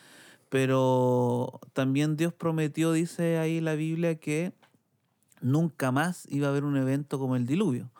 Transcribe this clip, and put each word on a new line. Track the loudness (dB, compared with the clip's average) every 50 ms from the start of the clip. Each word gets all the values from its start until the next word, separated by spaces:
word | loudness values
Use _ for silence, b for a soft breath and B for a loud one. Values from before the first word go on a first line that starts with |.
| B B B B B B B B B -4
Pero | -2 0 2 2 2 2 4 4 4 4 4 4 2 2 2 2 0 0 -2 -4 -8 -14 -16 -8 -4
también | -2 0 0 2 2 2 0 0
Dios | 0 -2 -2 -2
prometió, | -2 -2 -2 0 0 -2 -2 0 0 0 2
dice | 2 0 0 -2 -2 -2 0 0 2 2
ahí | 0 0 0 0
la | -2 -2 -2
Biblia, | -2 -2 -2 -2 0 0 -2 -2 -2
que | -4 -4 -2 -2 -2 -4 -6 _ _ _ _ _ _ _ _ _ _ _ _ _ _ _ _ -4
nunca | 0 2 2 2 2 0 0 -2 -2 0
más | 2 2 0 0 -2 -6 -8 -6
iba | -4 -2 0
a | 0
haber | 0 0 0
un | 0 0
evento | 0 0 0 0 -2 -2 -4 -4
como | -4 -2 0 0
el | 0 0
diluvio. | 0 0 0 0 0 -2 -2 -6 -10 -16 B